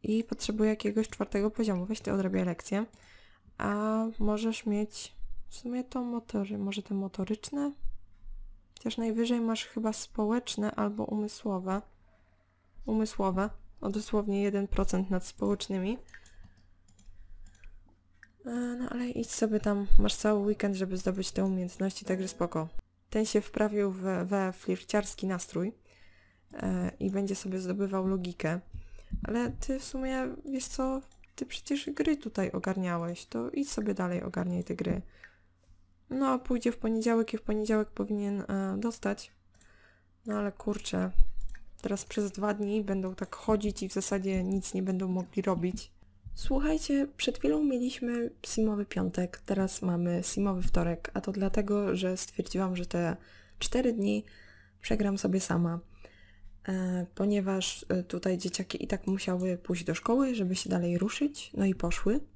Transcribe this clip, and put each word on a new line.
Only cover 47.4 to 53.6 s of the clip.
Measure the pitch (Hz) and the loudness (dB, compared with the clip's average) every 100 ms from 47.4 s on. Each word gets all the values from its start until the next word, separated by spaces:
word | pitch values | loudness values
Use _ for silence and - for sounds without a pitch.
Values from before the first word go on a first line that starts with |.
| 285 302 | 2 4
mieliśmy | 294 247 247 - 240 240 233 - | 2 2 -2 -2 -4 -2 -4 -6
simowy | - - 220 208 | -4 2 2 2
piątek, | 202 - 185 180 180 - | -2 -2 -2 -2 -4 -6
teraz | - 196 190 - | -2 0 0 0
mamy | 180 175 175 175 | 0 0 0 0
simowy | 180 - 202 185 | 0 0 0 4
wtorek, | 180 180 170 165 - | 6 6 4 -2 -4
a | 196 | -4
to | 190 | -4
dlatego, | 196 190 214 202 208 202 | -2 2 2 2 2 2
że | 180 185 185 | 0 0 -2
stwierdziłam, | - - 180 190 185 | -4 -4 -2 0 0
że | 180 | -2
te | 180 175 170 175 - - - | -2 0 0 -2 -8 -20 -20
cztery | - | -4